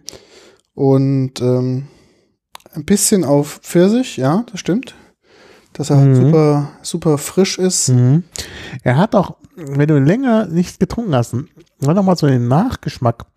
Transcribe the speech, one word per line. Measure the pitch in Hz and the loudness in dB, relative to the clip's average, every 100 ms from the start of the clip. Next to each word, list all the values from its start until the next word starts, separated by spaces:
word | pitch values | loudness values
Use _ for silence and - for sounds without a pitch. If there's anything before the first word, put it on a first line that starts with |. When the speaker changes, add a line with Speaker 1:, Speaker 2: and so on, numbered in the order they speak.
| - - _ - - _ _ | -10 -20 _ -20 -20 _ _
Speaker 1:
Und, | - 139 135 135 135 131 - | -2 0 2 2 0 -4 -4
ähm, | 123 123 127 127 139 _ _ _ _ _ _ - _ | -2 0 -2 -6 -8 _ _ _ _ _ _ -20 _
ein | 160 | -12
bisschen | 147 202 - 202 | -2 0 2 0
auf | 143 143 147 - | 2 0 0 -8
Pfirsich, | - 175 185 233 254 - | -4 2 2 2 -2 -2
ja, | 131 175 240 | 0 0 -2
das | 175 | -10
stimmt. | - 202 - - _ _ _ _ - _ _ | -4 -4 -4 -20 _ _ _ _ -20 _ _
Dass | - 143 | -10 0
er | 143 | 4
halt | 139 | 6
Speaker 2:
Mhm. | 131 131 | 4 4
Speaker 1:
super, | 160 151 143 143 - | 4 2 0 -4 -10
super | - 175 160 147 | -10 -4 -2 -2
frisch | - - 196 - | -2 -2 -2 0
ist. | 185 180 - | -2 -2 0
Speaker 2:
Mhm. | 127 123 151 180 - - - - - | 2 4 2 0 -14 -16 -16 -14 -6
Er | - 131 | -2 0
hat | 202 220 | 2 0
auch, | 160 - _ - | -2 -8 _ -18
wenn | 156 139 147 | -8 -2 2
du | 147 | 4
länger | 135 226 269 220 - | 4 2 2 0 0
nichts | 165 175 - | -2 -2 -2
getrunken | 196 - 233 | -4 -4 -2
hast, | 131 117 | -2 -2
und | 120 151 _ _ - | -6 -10 _ _ -6
dann | 139 185 | -2 0
nochmal | 190 175 | 2 0
so | 147 | 2
den | 127 120 | 0 2
Nachgeschmack | 139 247 - 160 - 120 - - | 0 0 -4 -10 -4 -4 -4 -12